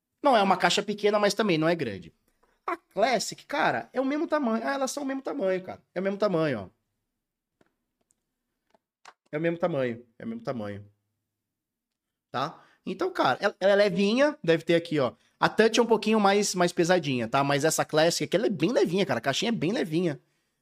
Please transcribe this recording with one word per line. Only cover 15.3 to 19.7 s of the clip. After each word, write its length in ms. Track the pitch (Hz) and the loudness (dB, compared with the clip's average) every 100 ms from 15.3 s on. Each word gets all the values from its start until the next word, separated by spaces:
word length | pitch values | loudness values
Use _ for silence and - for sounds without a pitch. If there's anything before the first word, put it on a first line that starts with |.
| _ | _
A 100 | 165 | 0
Touch 300 | - 226 233 | 4 4 4
é 40 | |
um 40 | 233 | 2
pouquinho 320 | 220 214 220 | 2 2 4
mais, 340 | 196 202 202 | 4 4 2
mais 180 | 180 175 | 0 0
pesadinha, 560 | 175 170 180 147 127 110 | 2 2 2 2 -2 0
tá? 160 | 139 | 0
Mas 220 | 143 143 156 | 2 2 2
essa 180 | 151 | 0
Classic 400 | 147 151 160 - | 0 2 2 2
aqui, 120 | 147 175 | -2 0
ela 100 | 262 | 0
é 40 | |
bem 220 | 175 175 | 0 0
levinha, 340 | 262 349 180 180 | 2 0 0 0
cara. 120 | 120 | 0
A 40 | |
caixinha 280 | 139 131 208 | -2 -2 -2
é 20 | |
bem 200 | 208 156 | -2 -2